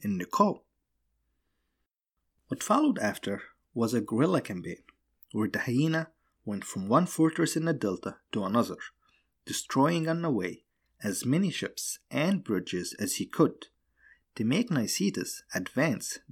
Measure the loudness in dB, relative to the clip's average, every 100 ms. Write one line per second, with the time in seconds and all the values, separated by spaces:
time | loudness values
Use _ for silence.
0 | -4 -4 0 2 2 0 _ _ _ _
1 | _ _ _ _ _ _ _ _ _ _
2 | _ _ _ _ -8 -4 2 4 4 2
3 | 0 -2 -4 -6 -8 _ _ -2 0 0
4 | 0 2 2 2 -2 -6 -8 -12 _ _
5 | _ _ _ -2 0 0 0 2 2 0
6 | -4 _ _ _ -8 -8 -6 -6 2 4
7 | 4 4 2 4 0 0 0 0 0 -2
8 | -4 -10 _ -2 2 2 2 -2 -14 -20
9 | _ _ _ _ -10 -8 -2 2 2 2
10 | 0 -2 0 0 -2 -6 _ _ _ _
11 | -6 -4 0 2 2 -2 -6 -6 -10 -10
12 | -8 -2 0 0 0 -2 0 -4 -6 -6
13 | -4 -4 -2 4 4 2 -16 _ _ _
14 | -20 _ _ -4 0 2 2 0 0 0
15 | 0 0 -6 -8 -8 -6 -4 0 0 0
16 | -6 -12 -6